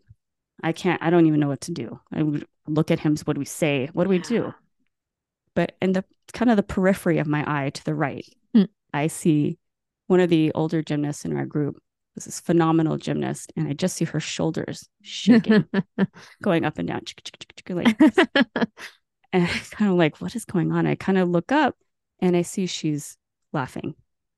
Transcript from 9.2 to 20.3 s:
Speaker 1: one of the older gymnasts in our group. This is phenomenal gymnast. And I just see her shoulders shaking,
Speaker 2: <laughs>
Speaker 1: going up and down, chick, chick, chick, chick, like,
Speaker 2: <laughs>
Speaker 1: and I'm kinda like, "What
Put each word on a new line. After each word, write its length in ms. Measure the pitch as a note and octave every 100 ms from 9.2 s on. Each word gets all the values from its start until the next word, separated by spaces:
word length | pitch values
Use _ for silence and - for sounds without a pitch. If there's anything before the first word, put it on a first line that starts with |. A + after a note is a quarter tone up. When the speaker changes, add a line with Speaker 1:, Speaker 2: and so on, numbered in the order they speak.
| F3 D3+ D3 E3 _ _ _ _ -
Speaker 1:
one 140 | F3+
of 80 | F3
the 220 | E3 D#3
older 280 | - D#3+ E3
gymnasts 440 | D3+ D3 D3 D3 E3
in 100 | C#3+
our 100 | C3+
group. 320 | D3+ C#3 - _ _ _ -
This 100 | -
is 140 | -
phenomenal 580 | - E3+ D#3+ E3 D#3 D3
gymnast. 540 | D3+ D3 C3+ D3 - -
And 100 | D3+
I 60 |
just 220 | C#3+ F#3 -
see 80 | E3
her 140 | D3+
shoulders 680 | - - E3 D#3+ - E3 - _
shaking, 640 | - - G3 A#3 - G#3+ -
Speaker 2:
<laughs> 680 | G3 - - G3 - - -
Speaker 1:
going 220 | G#3+ E3 D3+
up 120 | -
and 100 | E3+
down, 160 | - -
chick, 160 | -
chick, 140 | - -
chick, 140 | - - -
chick, 80 | F3+
like, 220 | A3+ A3
Speaker 2:
<laughs> 720 | D4+ - D4 C#4+ - - A3+ - - _ _ _ -
Speaker 1:
and 100 | F#3 F3
I'm 140 | A3+ -
kinda 220 | - G#3
like, 280 | F3 D#3 -
"What 140 | F3+